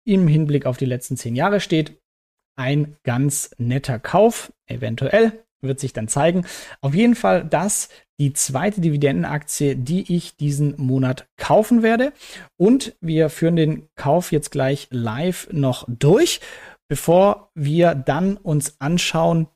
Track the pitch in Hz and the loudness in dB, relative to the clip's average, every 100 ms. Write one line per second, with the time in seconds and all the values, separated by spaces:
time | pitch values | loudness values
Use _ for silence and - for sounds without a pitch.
0 | - 190 170 151 151 143 135 127 127 123 | 0 2 4 4 2 0 0 -2 -4 -4
1 | - 127 120 120 180 202 - 160 151 - | -6 -8 -4 -2 0 0 0 -2 -2 -8
2 | _ _ _ _ _ - 127 143 147 - | _ _ _ _ _ -8 -2 -2 -2 -6
3 | - 120 143 139 - - 120 131 135 120 | -4 0 0 -2 -8 -6 -2 -2 -4 -8
4 | - 180 226 - - _ - 120 117 117 | -2 2 4 2 -12 _ -14 -8 -6 -4
5 | 135 208 226 220 _ _ 131 135 135 - | 0 2 2 0 _ _ -6 -4 -6 -6
6 | 110 143 160 180 175 - - - 139 160 | -4 0 2 2 -4 -10 -18 -6 -2 2
7 | 240 233 196 185 160 156 196 - - - | 2 4 2 2 0 -2 0 -4 -6 -14
8 | _ - 143 139 - 135 190 202 165 147 | _ -2 -2 -2 -4 -2 -2 0 -2 2
9 | 143 156 170 147 - - 143 135 127 180 | 0 0 -2 -6 -6 -4 -2 -2 -2 -4
10 | - 175 - - 147 143 147 143 131 131 | -2 -4 -4 -6 -4 0 -2 -2 -2 0
11 | 131 131 - - - 160 220 240 220 226 | 0 -2 -10 -10 2 2 4 4 4 2
12 | 269 - - - - - 185 269 226 - | 0 -4 -20 -20 -18 0 4 4 0 -10
13 | 165 156 156 - 165 170 156 151 - - | -4 0 0 2 0 2 0 -2 -10 -8
14 | 135 165 175 156 - 139 131 147 - 127 | 0 0 2 -4 -4 -4 -2 -2 -6 -6
15 | 117 113 175 175 - 147 135 - - 123 | -4 -4 -4 -6 -6 -2 -2 -2 -6 0
16 | 143 214 339 - - - - - - 139 | 4 4 4 0 -10 -20 -20 -20 -8 -6
17 | - 175 202 202 _ - 143 165 170 147 | 2 4 4 2 _ -6 -2 2 2 2
18 | 127 143 190 202 180 151 143 - 139 175 | -2 0 0 -2 -2 -2 -2 -6 -2 -2
19 | - 160 165 165 160 | 0 0 2 2 -2